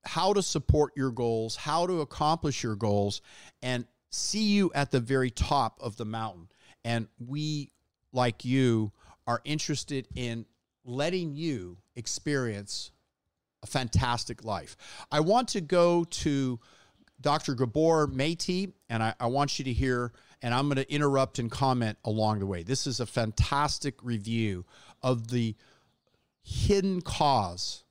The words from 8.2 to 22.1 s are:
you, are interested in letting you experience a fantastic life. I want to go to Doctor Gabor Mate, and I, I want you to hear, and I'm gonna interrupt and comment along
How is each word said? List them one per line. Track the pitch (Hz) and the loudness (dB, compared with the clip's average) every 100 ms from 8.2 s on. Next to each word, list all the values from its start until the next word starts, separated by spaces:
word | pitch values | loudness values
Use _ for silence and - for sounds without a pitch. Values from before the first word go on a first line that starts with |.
| 123 113 | 0 0
you, | 123 131 127 117 107 _ - - - | 0 4 4 4 0 _ -20 -12 -4
are | 120 | -4
interested | 135 151 - 143 - 139 120 | -2 -4 -4 -6 -4 -6 -6
in | 127 123 117 110 _ _ _ 127 | -8 -6 -6 -10 _ _ _ -10
letting | 123 156 185 165 143 | -4 -2 -2 -4 -4
you | 165 127 90 87 _ | -4 -4 -8 -16 _
experience | - - - - 143 123 101 101 - - _ _ _ _ _ _ _ | -12 -8 -6 -2 -2 -2 -6 -8 -12 -12 _ _ _ _ _ _ _
a | - | -4
fantastic | 135 123 - 120 120 - 117 | -4 0 2 2 0 -4 -10
life. | 110 - - - - - - | -6 -6 -6 -20 -20 -20 -2
I | 151 | 0
want | 160 233 240 | 4 4 2
to | 208 | -4
go | 156 180 175 175 | 2 4 6 4
to | 170 - 156 139 131 120 _ - _ _ _ _ | 0 -2 0 2 0 -2 _ -20 _ _ _ _
Doctor | 147 151 - | 0 0 0
Gabor | 123 127 151 160 160 147 | 0 0 4 4 6 4
Mate, | 131 147 170 - 180 190 _ _ | 0 -2 0 -2 -2 -2 _ _
and | 117 | -2
I, | 113 - | -2 -2
I | 120 | -2
want | 135 143 - | 0 0 -2
you | 135 | -2
to | |
hear, | 117 135 123 123 - _ _ | 0 0 0 -2 -8 _ _
and | 120 | -2
I'm | 120 143 | 0 2
gonna | 139 135 | 0 0
interrupt | 147 147 135 131 - | 0 2 2 2 -2
and | 117 | -6
comment | - 135 127 110 - | 0 2 2 0 -2
along | - | -2